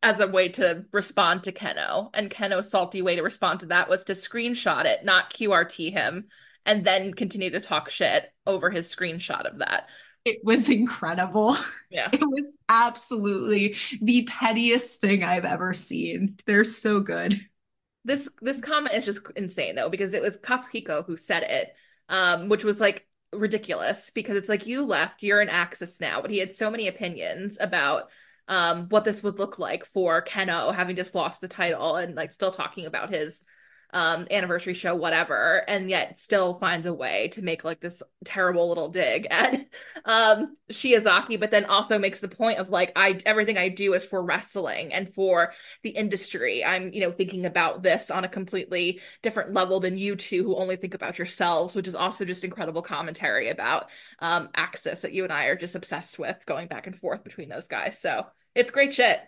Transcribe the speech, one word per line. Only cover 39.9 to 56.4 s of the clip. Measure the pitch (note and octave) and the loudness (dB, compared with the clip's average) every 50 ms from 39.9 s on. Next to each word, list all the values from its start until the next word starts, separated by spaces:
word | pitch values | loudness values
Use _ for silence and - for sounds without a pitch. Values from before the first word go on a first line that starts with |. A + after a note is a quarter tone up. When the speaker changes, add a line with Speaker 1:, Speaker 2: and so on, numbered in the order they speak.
| - E4 - | -18 -12 0
Speaker 1:
um, | - A3 A3 A3+ A3 A3 G#3 B3+ D#4 - _ _ _ | 2 4 6 8 8 6 6 4 -4 -6 _ _ _
Shiozaki, | A3 - - C4 B3 A3+ G#3 G#3+ F3+ F#3+ G3+ - A3+ G3+ | -10 -4 2 6 6 6 8 8 6 6 4 2 -2 0
but | G#3 G#3+ | 0 4
then | A3 G#3 G3+ | 4 4 4
also | - G3+ G3 G#3+ - A3 G#3 | 6 2 2 4 4 2 2
makes | G3+ G3 G3 - | 2 0 -2 -2
the | - F#3+ | -8 -10
point | - - A#3 A3+ A3+ - | -4 0 2 2 2 0
of, | F#3+ F#3+ | -2 0
like, | F#3 F3+ F3+ F3+ - | 2 2 2 2 4
"I, | - G3 G3 G3 F#3 - | 4 4 4 4 2 2
everything | - G#3+ G#3+ G#3+ G#3 A3 F#3+ | 2 4 4 4 2 2 2
I | F3+ F#3+ | 0 0
do | F#3 F#3 G3+ G3 F#3+ | 0 0 0 2 2
is | F#3 F3+ | 2 0
for | - - F#3+ F3+ | 0 -4 -4 -2
wrestling | F3 D3+ F3+ G#3+ - - G3+ F3+ C#3 - - D#3+ D#3 - | 0 -2 -2 -2 -4 -6 -4 -4 -4 -4 -4 -6 -4 -4
and | F#3 G3 F#3 - | -6 -6 -6 -4
for | - G3 F#3+ F#3 E3+ E3+ E3 - - - - - - _ | 0 2 4 6 4 4 2 0 -10 -20 -20 -20 -10 _
the | A3 | -8
industry. | - F3+ G#3+ G#3 F3+ F#3 - - - F3+ A#2+ B2+ - B2 - | -4 -2 -2 -2 -2 -2 -4 -4 -4 -2 -2 0 0 0 0
I'm, | - F#3 F#3 F#3 F#3 F#3 | 0 0 -2 -2 -6 -4
you | G#3+ | -2
know, | G3 F3 | -2 -2
thinking | F3 - F#3+ F3 F#3+ F#3 F3+ | 0 -2 -4 -2 -2 -4 -4
about | F3 E3+ F#3 E3 D#3+ - - F3+ | -2 0 2 2 2 0 2 2
this | F#3 E3 G#3+ - - D3 | 2 4 4 0 -2 -2
on | F3+ F#3 | -2 -2
a | F#3 | -4
completely | - G3 F#3+ F3+ - F#3+ E3 - F3+ F3 F3 F3 F#3 F3+ - - - _ - | -6 -8 -10 -6 -6 -6 -6 -2 -2 -2 0 -2 -2 -4 -10 -20 -20 _ -6
different | A3+ G#3+ A3 F#3 - G3 | -4 -2 -2 -6 -2 0
level | G#3 F#3 F#3 F#3+ F#3+ | 0 2 2 2 0
than | F3+ F#3 F#3 F#3+ | 0 0 -2 -2
you | G3 G3+ G3+ | -2 -2 -4
two | F#3+ - - - F3+ F#3 | -4 -6 -4 -2 -2 0
who | A#3 F#3 | 0 0
only | - F#3+ F#3 F#3 | -2 0 -2 -4
think | F#3 F#3 F#3 F#3 | -6 -6 -10 -10
about | F#3+ - - F3 - | -8 -8 -8 -6 -6
yourselves," | F3 F3+ - - G3 F3 F3 D#3+ E3 F#3 - | -8 -6 -2 0 0 2 2 2 0 -2 -2
which | G#3 F#3 F#3 | -6 -6 -6
is | F3 | -4
also | - F3 F#3+ G#3+ - G3+ | -2 -2 -2 -2 -4 -6
just | F3 F#3 F3+ - | -6 -6 -6 -8
incredible | F3+ F3 - F#3 D#3+ D#3+ E3 E3+ | -10 -8 -6 -8 -6 -6 -6 -6
commentary | - - D3 D#3+ E3 E3 - - D3+ G#2+ A2+ A#2 A2+ | -6 -6 -6 -6 -8 -10 -6 -4 -2 0 0 0 -2
about, | - - G2+ A#2 C#3+ - - - - - - - - _ | -4 -4 -2 0 0 -2 -2 -6 -16 -20 -20 -20 -16 _
um, | - E3+ E3+ E3+ D3+ C#3 _ | -2 0 0 0 -2 -2 _
Axis | - D#3+ D#3+ - - - D#3+ - - | -2 -2 -2 -4 -8 -8 -8 -8 -6
that | - - - | -8 -6 -4
you | G3 F#3+ | -4 -4
and | F#3 D#3 | -2 -2
I | D3 C#3+ | 0 2
are | B2 C#3+ | 2 0
just | F3 E3+ F3 - | 0 -2 -8 -8
obsessed | F3+ F3+ - - D3 F3 - - | -8 -8 -8 -8 -8 -8 -10 -10
with | - D#3+ C3 - - | -8 -6 -8 -8 -8